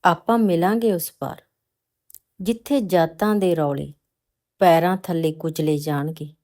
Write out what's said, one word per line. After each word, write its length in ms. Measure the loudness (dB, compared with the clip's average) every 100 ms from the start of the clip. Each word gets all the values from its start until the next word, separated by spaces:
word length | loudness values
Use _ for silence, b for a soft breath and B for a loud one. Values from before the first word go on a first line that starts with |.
ਆਪਾਂ 340 | 2 0 0 2
ਮਿਲਾਂਗੇ 560 | 2 2 2 0 0
ਉਸ 200 | -2 -6 _
ਪਾਰ, 220 | -10 -10 _ _ _ _ _ _ _ -20 _ _
ਜਿੱਥੇ 400 | -6 -6 -2 -2
ਜਾਤਾਂ 540 | 2 2 0 0 0 0
ਦੇ 200 | 0 0
ਰੌਲੇ 380 | 0 -4 -8 -14 _ _ _ _ _ _
ਪੈਰਾਂ 380 | 4 4 2 -2
ਥੱਲੇ 340 | -4 -2 -2
ਕੁਚਲੇ 460 | -4 -8 -4 -2 -2
ਜਾਣਗੇ 560 | -2 -4 -6 -8 -14 -16